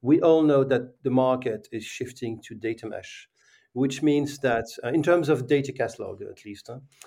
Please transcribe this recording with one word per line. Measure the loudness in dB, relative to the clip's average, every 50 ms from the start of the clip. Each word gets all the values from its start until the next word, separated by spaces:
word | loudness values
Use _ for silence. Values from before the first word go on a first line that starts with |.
| 0
we | 2 2 4
all | 6 6 6 6 6
know | 6 4 4 4
that | 4 2 0 0 -4 -14 _ -4
the | 0
market | 2 4 4 4 2 0 -2 -4 -6 -6 -10 -10 -10
is | -10 -10
shifting | -10 -10 -10 -10 -10 -10 -10 -8 -8 -8 -10 -12
to | -16 -16
data | -8 -6 -6 -6 -6 -8
mesh, | -12 -12 -12 -12 -14 -18 -20 -20 _ _ _ _ _ _ _ _ _ -4
which | -2 -2 -2 -2 0 2
means | 2 2 2 0 -2 -6 -4
that, | -2 0 0 0 -2 -6 -10 -10 -6
uh, | -2
in | 0 0 2
terms | 4 2 2 4 2
of | 0 0 2 0
data | 0 0 0 -2 -4
catalog, | -6 -6 -6 -6 -10 -12 -12 -12 -12 -14
at | -16 -16 -18 -16
least, | -18 -16 -16 -16 -18
uh, | -18 -18 -18 -20 _ _ -20